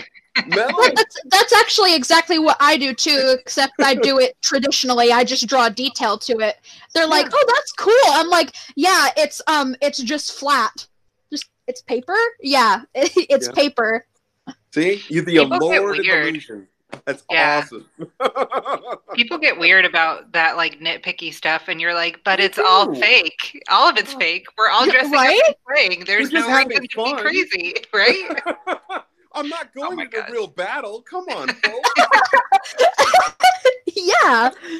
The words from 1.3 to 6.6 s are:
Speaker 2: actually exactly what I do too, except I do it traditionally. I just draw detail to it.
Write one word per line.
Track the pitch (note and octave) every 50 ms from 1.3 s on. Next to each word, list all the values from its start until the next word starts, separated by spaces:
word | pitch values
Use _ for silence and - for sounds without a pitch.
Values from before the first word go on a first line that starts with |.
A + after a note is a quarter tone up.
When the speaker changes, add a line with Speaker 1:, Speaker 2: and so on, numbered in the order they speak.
| F#4 G4 A#4 A#4 A#4
Speaker 2:
actually | G#4 A#4 - - G#4+ G4 F#4 E4
exactly | D#4 B3+ - E4 E4 E4 - E4+ D#4+
what | D#4 D#4 - -
I | C#4 D4 D#4
do | C#4 C#4 C4+ B3+
too, | - - D#4+ D4 C4+ C4 C4 C4 B3+
except | - - - D4 C4+ C4 - -
I | C#4+ C4+ C4+
do | - - C#4 C4+ C4
it | B3+ B3 - _
traditionally. | - - D4 C#4 A#3 C#4+ - - - B3+ B3 A#3+ A#3+ A#3+
I | A#3 A#3+ B3+
just | B3 B3+ C4 B3+
draw | G3+ C#4 C4 A#3+ A3+
detail | G3+ - B3+ C#4 - - B3+ - - -
to | - - A#3+ A3
it. | A3 G#3+ - -